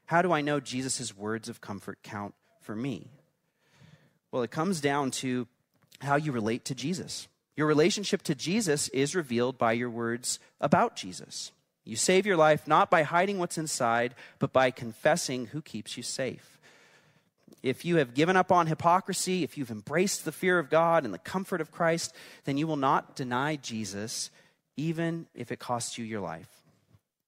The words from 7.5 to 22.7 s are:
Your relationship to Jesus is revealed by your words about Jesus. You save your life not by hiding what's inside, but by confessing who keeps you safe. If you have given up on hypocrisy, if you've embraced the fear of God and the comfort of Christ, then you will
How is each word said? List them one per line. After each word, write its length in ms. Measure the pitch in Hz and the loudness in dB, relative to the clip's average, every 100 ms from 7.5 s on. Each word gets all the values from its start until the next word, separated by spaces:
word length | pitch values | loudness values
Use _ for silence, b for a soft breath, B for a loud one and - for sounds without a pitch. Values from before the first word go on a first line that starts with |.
| - | -4
Your 100 | 151 | 2
relationship 560 | 147 170 214 196 190 | 6 6 4 0 -2
to 120 | - 143 | -2 -4
Jesus 520 | 147 214 190 147 - | 0 0 2 0 0
is 260 | 135 143 180 | 0 0 0
revealed 420 | 143 117 123 131 | -2 0 0 2
by 160 | 117 | 2
your 160 | 117 123 | 2 -2
words 500 | 113 117 120 - - b b | -4 -4 -4 -4 -6 b b
about 340 | 147 170 226 - | -2 2 0 -2
Jesus. 560 | 95 - - - - _ _ _ | -12 -12 -14 -14 -14 _ _ _
You 140 | - 113 | -12 -4
save 280 | - 185 202 | 4 4 4
your 120 | 175 | 6
life 300 | 156 151 - | 6 6 4
not 220 | 160 196 | 4 6
by 140 | 175 | 4
hiding 340 | 143 170 202 196 | 4 2 2 0
what's 200 | 175 - | -4 -4
inside, 580 | 156 - 120 117 123 131 B B | -4 0 2 2 0 -6 B B
but 160 | 139 | 0
by 180 | 131 131 | 4 4
confessing 760 | - 120 - 156 170 - 127 113 | 2 -10 0 2 2 0 -4 -6
who 140 | 151 | -8
keeps 360 | - 107 - - | -10 -12 -10 -10
you 60 | |
safe. 540 | 117 - 127 - - _ b b b b b b b _ - - | -8 -6 -6 -6 -16 _ b b b b b b b _ -20 -6
If 220 | 131 120 | -4 -2
you 140 | 165 165 | 2 2
have 160 | 127 | 2
given 240 | 120 165 185 | 2 4 4
up 140 | 185 | 6
on 160 | 180 160 | 4 4
hypocrisy, 760 | 151 170 180 - 185 - 185 | 2 4 4 2 -4 -2 -2
if 140 | 139 147 | -2 -6
you've 140 | 120 | -8
embraced 520 | 107 - 156 190 - | -8 -4 0 0 0
the 80 | 160 | -6
fear 280 | - 185 180 | -2 2 2
of 100 | 139 | 4
God 340 | 156 170 165 | 4 6 4
and 100 | 127 | 2
the 60 | 90 | -6
comfort 420 | - 190 196 180 | -6 -6 -4 -6
of 100 | 151 | -6
Christ, 440 | - 165 170 - B B B - | -2 0 0 -2 B B B -4
then 120 | 139 | -2
you 100 | |
will 100 | 160 | 0